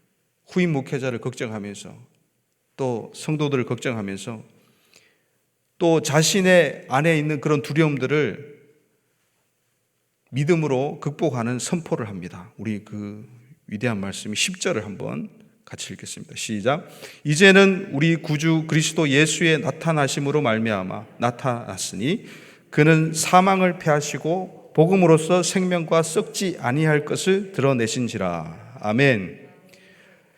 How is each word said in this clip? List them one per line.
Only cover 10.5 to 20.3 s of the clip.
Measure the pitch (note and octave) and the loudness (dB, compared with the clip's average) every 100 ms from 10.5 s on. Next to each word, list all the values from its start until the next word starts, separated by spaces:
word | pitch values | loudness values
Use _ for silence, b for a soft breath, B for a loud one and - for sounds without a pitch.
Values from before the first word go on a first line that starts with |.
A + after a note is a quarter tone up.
| E3 D3+ B2+ D3 D#3+ | 2 2 0 -2 -6
극복하는 | D3 C#3+ D#3+ B2+ A#2 B2 | -8 -2 -2 -2 -4 -4
선포를 | - F3 - D#3+ G#2+ | -4 -6 -4 -6 -6
합니다. | F#2+ F2 F#2 F2+ - | -10 -12 -14 -20 -10
우리 | G#2+ G2+ | -8 -8
그 | - G#2 G#2 G#2 - - _ - - | -8 -12 -12 -14 -20 -20 _ -20 -14
위대한 | G2+ B2 G2+ | -6 -4 -4
말씀 | G2 F#2+ G#2+ | -6 -8 -10
십 | G#2 - F3+ | -6 -6 -4
절을 | F#3+ G#2+ | -4 -4
한번 | G2+ F#2+ A2 - - - - _ | -6 -10 -8 -8 -10 -16 -20 _
같이 | - - - | -20 -16 -14
읽겠습니다. | F#2 - - - A#2 | -14 -14 -16 -16 -12
시작. | - G#2+ A2 D#3+ - B B B | -8 -4 -2 -2 -6 B B B
"이제는 | D3 D3+ G3 F#3+ G3 F#3 - | -4 6 8 10 8 4 -4
우리 | C#3 E3 E3 | 0 0 0
구주 | - D3+ D#3+ D#3+ D#3 | -2 -2 2 0 2
그리스도 | D3+ D#3 - D3+ | 0 0 0 2
예수의 | C3+ D#3 - E3 D#3 | 4 4 2 2 2
나타나심으로 | A#2+ - E3 D#3 C#3 D#3+ C#3 | 0 -4 -2 0 0 -2 -2